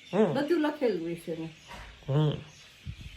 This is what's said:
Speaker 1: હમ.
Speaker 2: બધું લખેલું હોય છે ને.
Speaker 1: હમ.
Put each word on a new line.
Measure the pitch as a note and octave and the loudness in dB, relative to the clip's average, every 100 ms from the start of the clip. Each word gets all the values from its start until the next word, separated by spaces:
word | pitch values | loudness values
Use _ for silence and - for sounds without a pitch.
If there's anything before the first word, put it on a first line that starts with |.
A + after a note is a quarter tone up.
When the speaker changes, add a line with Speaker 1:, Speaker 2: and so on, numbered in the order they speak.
| - | -2
Speaker 1:
હમ. | F#3 G3 | 2 4
Speaker 2:
બધું | B3 D4 E4+ | 2 2 2
લખેલું | D4 - A#3+ F3+ | 2 2 0 0
હોય | E3 E3+ | -4 -6
છે | - D#3+ | -6 -8
ને. | D#3+ - - - - - - | -8 -12 -18 -16 -16 -12 0
Speaker 1:
હમ. | C#3+ D3+ - - - - - - - - | 2 4 0 -8 -20 -20 -16 -14 -12 -14